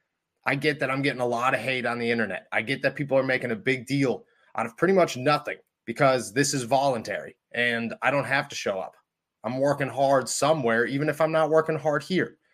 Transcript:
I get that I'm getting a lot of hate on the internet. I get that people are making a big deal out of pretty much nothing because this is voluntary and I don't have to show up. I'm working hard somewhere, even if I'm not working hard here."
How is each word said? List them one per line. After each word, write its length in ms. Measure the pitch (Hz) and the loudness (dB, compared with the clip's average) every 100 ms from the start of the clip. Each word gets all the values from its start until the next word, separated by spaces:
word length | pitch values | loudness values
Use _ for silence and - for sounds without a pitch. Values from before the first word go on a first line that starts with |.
| _ _ _ _ - | _ _ _ _ -4
I 80 | |
get 240 | 139 151 147 | 0 0 0
that 100 | 131 | -2
I'm 140 | 135 | 0
getting 180 | 139 123 | -2 0
a 60 | 123 | -2
lot 260 | 120 127 | 0 0
of 60 | 127 | 0
hate 260 | 123 127 | -2 -2
on 140 | 120 120 | -2 -2
the 140 | 117 | 0
internet. 340 | 117 101 85 - | 0 -2 -6 -4
I 100 | 107 | -4
get 200 | 110 135 | -2 -2
that 120 | 139 | -2
people 240 | 143 143 135 | -2 0 2
are 60 | |
making 260 | 131 127 123 | 2 0 -2
a 60 | 107 | -2
big 300 | 123 127 113 | -2 -2 0
deal 380 | 139 131 101 - _ _ | 0 2 0 -8 _ _
out 120 | - 117 | -6 -6
of 100 | - | 0
pretty 180 | 175 | 4
much 220 | 190 165 127 | 4 4 0
nothing 400 | 135 147 104 - _ _ | 0 0 -2 -12 _ _
because 480 | - 117 139 127 101 | -8 2 4 4 0
this 220 | 113 143 | -2 0
is 80 | 143 | -2
voluntary 720 | 113 135 139 117 104 85 71 - _ | 0 2 2 -2 -4 -8 -10 -16 _
and 400 | 117 120 117 117 - | -2 -2 -2 -4 -2
I 100 | 123 | 0
don't 100 | 143 | 0
have 260 | 120 139 139 | 0 -2 -2
to 40 | |
show 240 | - 110 95 | -6 -4 -4
up. 160 | 80 - _ _ _ _ | -6 -14 _ _ _ _
I'm 160 | 110 131 | -8 -2
working 300 | 143 143 131 | 0 0 -2
hard 400 | 120 139 135 117 | 0 2 4 2
somewhere, 580 | - 139 160 117 113 120 | 0 2 2 2 2 0
even 220 | 139 151 | 0 -2
if 120 | 147 | 0
I'm 120 | 156 | 0
not 180 | 160 151 | 2 4
working 260 | 160 156 156 | 4 2 0
hard 280 | 151 147 | -2 -2
here." 340 | - 180 113 - _ | 0 -2 -2 -6 _